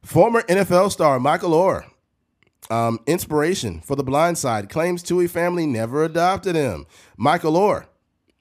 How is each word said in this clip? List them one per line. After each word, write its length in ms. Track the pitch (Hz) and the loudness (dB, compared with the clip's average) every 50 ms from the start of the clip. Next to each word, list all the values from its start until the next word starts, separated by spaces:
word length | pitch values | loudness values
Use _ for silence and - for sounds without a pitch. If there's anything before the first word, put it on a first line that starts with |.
| - | -16
Former 400 | - - 160 185 233 226 226 - - | 0 4 4 4 6 4 0 2 2
N 80 | 175 | 2
F 140 | 196 196 - | 2 2 2
L 180 | 175 175 196 202 | 4 2 2 2
star 320 | - - 170 151 135 123 | 0 2 2 2 2 2
Michael 300 | 123 143 160 180 - 180 | 2 0 0 0 0 0
Oher, 340 | 160 160 185 190 139 76 - - _ _ _ _ _ _ _ _ _ _ _ _ _ _ - - | 2 2 2 2 0 -2 -6 -12 _ _ _ _ _ _ _ _ _ _ _ _ _ _ -8 -4
um, 300 | 113 117 117 117 113 113 _ | -2 -2 0 0 -2 -4 _
inspiration 720 | - 165 208 - - 151 151 147 165 190 - 135 107 85 80 | -2 -2 -2 -2 -2 -2 0 0 0 -2 -4 -4 -8 -8 -10
for 160 | - - 143 | -8 -6 -6
The 80 | 135 135 | -4 -4
Blind 340 | 127 135 147 160 175 170 | -2 0 0 0 0 0
Side, 300 | - - 131 113 107 101 101 | -2 -2 -2 -4 -4 -6 -6
claims 320 | - 160 160 180 175 175 170 | -4 -2 -2 -2 -4 -6 -4
Toohey 260 | - 170 180 175 175 | -2 0 0 0 0
family 360 | - 175 170 180 175 175 165 | 0 -2 -2 -2 -2 -2 -2
never 380 | 151 123 110 113 113 127 147 156 | -2 -2 -2 -4 -4 -2 -2 -2
adopted 540 | 165 156 165 170 180 190 185 185 190 170 | -2 0 0 0 0 0 -2 -4 -2 -2
him. 280 | 160 147 123 92 73 69 - _ - - _ _ | 0 -2 -2 -4 -6 -10 -16 _ -20 -20 _ _
Michael 380 | - 107 143 165 175 170 156 156 | -2 0 2 2 2 0 0 2
Oher, 320 | 170 202 208 156 - - _ _ _ _ _ _ _ _ _ _ _ | 2 2 2 0 -2 -6 _ _ _ _ _ _ _ _ _ _ _